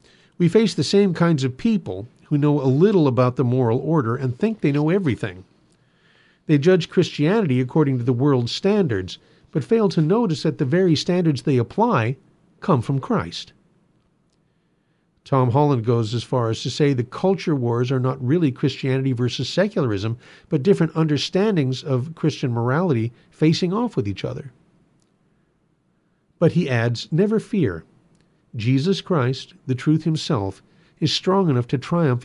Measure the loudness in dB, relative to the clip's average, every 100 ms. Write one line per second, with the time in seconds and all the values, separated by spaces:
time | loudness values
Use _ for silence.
0 | _ _ _ 0 2 4 2 0 0 2
1 | 2 2 2 2 -2 -2 0 0 -2 -12
2 | -14 _ -4 0 2 2 2 4 4 4
3 | 2 2 0 2 0 2 2 0 0 0
4 | 0 -2 -4 -2 -2 0 -2 0 0 0
5 | 0 -2 -6 -10 -20 _ _ _ _ _
6 | _ _ _ _ 0 2 4 2 2 -2
7 | -2 0 0 0 0 0 0 0 0 0
8 | -2 0 2 2 0 -2 0 0 0 -2
9 | -6 -12 _ _ _ -6 0 2 2 0
10 | 0 2 0 -2 -4 -2 -2 2 2 0
11 | 0 0 0 0 0 0 0 0 0 2
12 | 0 -4 _ _ _ _ 0 0 0 -4
13 | -2 -4 -4 -10 -16 _ _ _ _ _
14 | _ _ _ _ _ _ _ _ _ _
15 | _ _ -2 0 2 2 2 2 2 0
16 | 0 -4 -2 -2 -2 -2 -4 0 0 0
17 | -4 -2 -2 0 0 -2 0 0 0 0
18 | -2 -2 0 2 2 0 -4 -2 -2 -2
19 | -2 -2 -2 -4 -4 -2 0 0 -2 -2
20 | -4 -6 -12 -20 -6 -2 2 2 2 0
21 | 0 0 -2 -2 0 0 -2 -4 -2 -4
22 | -4 -2 -4 -2 -4 -2 0 0 0 0
23 | -2 -8 _ 0 0 2 0 -2 -4 -4
24 | -6 -6 -8 -10 -14 _ _ _ _ _
25 | _ _ _ _ _ _ _ _ _ _
26 | _ _ _ 0 2 2 0 0 0 -2
27 | -4 0 2 0 -2 -2 -2 -4 -12 _
28 | _ _ _ _ _ -6 0 0 0 -2
29 | 0 0 0 -4 -10 -16 -6 -4 0 0
30 | 0 -4 -2 -2 -4 -8 _ _ _ -4
31 | -2 -2 0 2 2 0 0 -4 -2 0
32 | 2 0